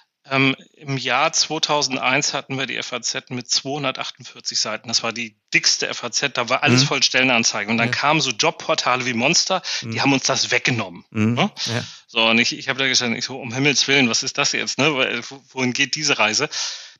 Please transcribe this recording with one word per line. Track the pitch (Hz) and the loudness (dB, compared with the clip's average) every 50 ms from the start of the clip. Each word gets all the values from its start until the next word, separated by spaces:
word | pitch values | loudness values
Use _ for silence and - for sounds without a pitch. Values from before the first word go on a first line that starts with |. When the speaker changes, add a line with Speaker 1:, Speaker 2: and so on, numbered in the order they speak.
| - _ _ _ _ 139 | -20 _ _ _ _ -2
Speaker 1:
ähm, | 135 135 135 135 131 - - - _ | 0 2 2 2 0 -2 -8 -18 _
im | - 151 139 139 131 | -16 -8 -6 -6 -4
Jahr | 120 127 123 131 151 165 | -2 0 0 2 2 2
zweitausendeins | - - - - 156 160 - - 151 147 131 127 131 - 120 127 131 147 147 - - | 2 0 0 0 0 -2 0 0 2 0 0 0 -2 -2 0 0 2 2 0 0 -2
hatten | 139 - - 135 131 | -4 -6 -6 -6 -4
wir | 135 | -4
die | 123 120 | -4 -4
F | 117 - - | -6 -6 -6
A | 131 117 | -8 -6
Z | - - - 135 - - | -6 -4 -6 -6 -8 -8
mit | 127 123 123 - | -10 -10 -4 -2
zweihundertachtundvierzig | - - - 135 143 151 139 131 131 - 120 - - - 123 - - 123 - - 117 - | -2 -2 -2 -2 -6 -2 -2 -4 -4 -4 -8 -10 -10 -12 -18 -20 -20 -10 -10 -4 -4 -2
Seiten. | - 113 107 110 - 123 | -2 -2 -4 -6 -6 -4
Das | 113 - | -2 -2
war | - 117 107 | -2 -2 -4
die | 117 117 107 - _ _ _ - | -4 -8 -10 -12 _ _ _ 0
dickste | 165 - - - - - - | 2 2 2 0 0 -2 -4
F | - - - | -4 -6 -6
A | 120 | -4
Z, | - - 147 135 - | -2 -2 -2 -2 -2
da | 131 120 120 | -2 0 0
war | 131 135 | 0 2
alles | - - 123 127 | 4 4 6 4
Speaker 2:
Mhm. | 139 | 4
Speaker 1:
voll | 151 151 131 | 2 2 2
Stellenanzeigen. | - - - 127 131 131 123 113 113 - - 110 101 104 | 2 2 4 4 4 4 4 4 2 2 0 -2 -2 -2
Und | 117 117 | 0 0
dann | 117 120 | 2 0
Speaker 2:
Ja. | 123 | 0
Speaker 1:
kamen | - 139 143 160 156 | 0 2 2 2 2
so | 135 135 | 2 0
Jobportale | 117 - 147 165 - - - - - - - 131 123 127 123 | -2 0 0 0 -2 -2 -2 -2 -2 0 2 2 0 0 0
wie | 127 117 | -2 0
Monster, | 113 123 151 170 - - - 190 170 - - - - | 0 2 2 2 2 2 2 -2 -2 -2 -4 -6 -6
die | - | -6
Speaker 2:
Mhm. | 113 113 110 | -4 -4 0
Speaker 1:
haben | 117 139 | 2 2
uns | 135 127 - | 2 2 2
das | - 131 - - - | 0 0 0 0 0
weggenommen, | 123 123 - 135 123 113 101 92 85 - - _ | 0 0 2 0 0 0 -2 -6 -10 -14 -18 _
Speaker 2:
Mhm. | - 107 107 113 | -2 0 2 2
Speaker 1:
ne? | 120 131 185 208 - - - | 4 2 0 0 -2 -6 -6
Speaker 2:
Ja. | 120 117 120 113 - - - - _ | -4 -4 -4 -6 -6 -12 -18 -20 _
Speaker 1:
So, | - 113 113 113 | 0 2 4 4
und | 113 117 | 4 4
ich, | 120 - 151 139 | 4 2 0 -4
ich | 143 135 | -4 -4
hab | 131 | -2
da | 131 135 | -2 0
gesagt, | 131 123 117 127 117 113 | 0 2 2 0 0 -2
ich | 113 - | -4 -4
so, | - 131 131 | -6 -8 -8
„Um | 135 120 117 | -8 -6 -4
Himmels | 131 139 147 131 - - - | 0 0 2 2 2 2 4
Willen, | 139 143 131 113 | 4 4 4 4
was | 113 - | 2 0
ist | 135 127 - | -2 -2 -2
das | - 143 - | 0 0 0
jetzt, | - - 113 110 - | 0 -2 -2 -2 0
ne? | - 135 160 147 | 2 2 2 2
Weil, | 131 123 98 113 117 117 - | 2 0 0 0 -4 -6 -10
wo-, | 139 139 - _ | -14 -18 -20 _
wohin | - 131 127 123 | -4 -2 -2 0
geht | 117 135 143 127 - | 0 0 0 0 -2
diese | 151 151 143 - - | -2 0 0 2 2
Reise?“ | 107 107 110 120 147 - - - - - - - - - - | 2 2 2 0 -2 -2 -4 -6 -6 -6 -6 -10 -14 -18 -20